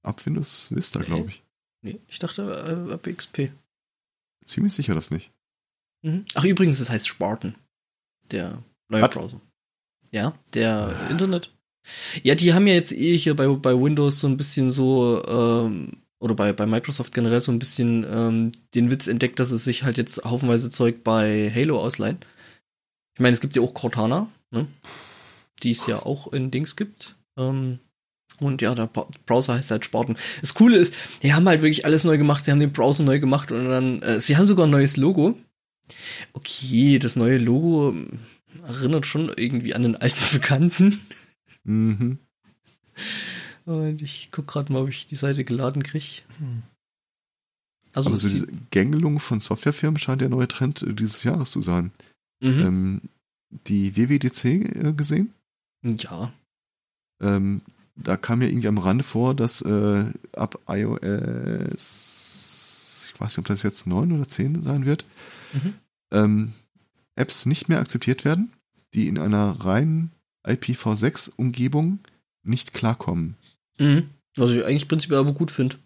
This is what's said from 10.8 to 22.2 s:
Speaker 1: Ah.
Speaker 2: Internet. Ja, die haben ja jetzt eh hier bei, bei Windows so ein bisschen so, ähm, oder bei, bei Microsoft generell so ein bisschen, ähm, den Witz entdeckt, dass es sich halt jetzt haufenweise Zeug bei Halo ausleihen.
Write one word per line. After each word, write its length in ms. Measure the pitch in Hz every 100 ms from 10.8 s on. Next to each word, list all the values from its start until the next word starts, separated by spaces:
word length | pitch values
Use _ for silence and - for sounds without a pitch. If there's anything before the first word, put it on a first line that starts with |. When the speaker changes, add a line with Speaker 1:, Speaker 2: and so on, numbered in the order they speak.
| 104 92
Speaker 1:
Ah. 120 | -
Speaker 2:
Internet. 420 | 170 190 175 - _ _ _ - - - -
Ja, 120 | -
die 200 | 156 175
haben 120 | 170 202
ja 80 |
jetzt 180 | 175 165
eh 240 | - 160 170
hier 200 | 160 147
bei, 100 | 135
bei 260 | 139 131 127
Windows 420 | 143 147 143 139
so 60 | 143
ein 120 | 131
bisschen 320 | 143 - 131
so, 520 | 131 131 131 120 113 -
ähm, 720 | 120 117 117 113 95 67 - _ _
oder 160 | 113
bei, 180 | 110 104
bei 100 | 101 107
Microsoft 460 | 110 - 139 120
generell 260 | - 117 120
so 100 | 123
ein 60 | 120
bisschen, 460 | 123 - 120 117 104
ähm, 420 | 113 117 113 113 - _
den 160 | 123 120
Witz 160 | 131 -
entdeckt, 320 | 117 123 -
dass 120 | 127
es 140 | 117
sich 180 | 131 120
halt 140 | 131 117
jetzt 260 | 113 -
haufenweise 460 | 110 120 127 117 120
Zeug 340 | - 120 117
bei 480 | - 113 107 107 104
Halo 240 | 113 151 127
ausleihen. 400 | 110 - 107 180